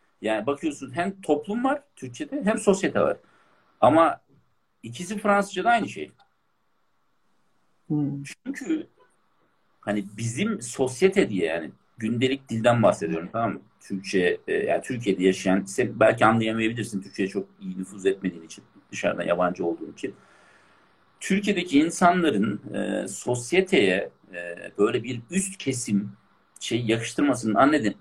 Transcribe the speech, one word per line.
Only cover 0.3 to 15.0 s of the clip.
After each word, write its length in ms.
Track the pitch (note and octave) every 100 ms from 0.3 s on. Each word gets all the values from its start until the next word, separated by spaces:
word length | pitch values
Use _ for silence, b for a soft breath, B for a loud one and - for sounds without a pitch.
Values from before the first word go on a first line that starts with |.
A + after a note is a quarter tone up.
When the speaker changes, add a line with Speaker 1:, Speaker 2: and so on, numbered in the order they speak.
| A2 A2+
Speaker 1:
bakıyorsun 460 | C#3+ D#3+ C#3 C3
hem 260 | B2 F#3 F#3+
toplum 440 | - C#3+ - A3+
var 180 | C4 C#4+ - -
Türkçe'de 460 | B2+ - D3+ C#4+
hem 140 | G3+ G#3+
sosyete 420 | - G3 D#3+ G#2
var. 160 | D#2 - _ b b b b -
Ama 400 | B2 D#3 D#3+ - _ _ _ _ _ _
ikisi 360 | - A#2+ F3+ G#3
Fransızca'da 520 | G#3 G3+ G3 F3+ G#3+
aynı 180 | A#3 F3+
şey. 220 | - D2+ _ _ _ _ _ _ _ _ _ _ _ _ _ _ _ _ _ -
Speaker 2:
Hmm. 360 | D3+ C#3+ C#3+
Speaker 1:
Çünkü 640 | C#3 - C4 C#4 A3+ - - _ _ _ _ _ _ _ _ _
hani 240 | - G#2 G2 A#2
bizim 460 | A#2 A#2+ G#3 G#3+
sosyete 640 | - - C3 - F#3+ G3 C#3
diye, 160 | G2 E2
yani 240 | E2+ D2+ - _ -
gündelik 500 | A2 A#2+ B2+ C#3 -
dilden 340 | A2+ A#2+ A#2+
bahsediyorum, 460 | G2+ F2 E2 E2 F2
tamam 200 | A2+ A2+
mı? 80 | D2+ - _
Türkçe, 600 | - G2 - F#2+ F2 F2 -
e, 40 |
yani 300 | E2 E2 E2+
Türkiye'de 420 | - B2+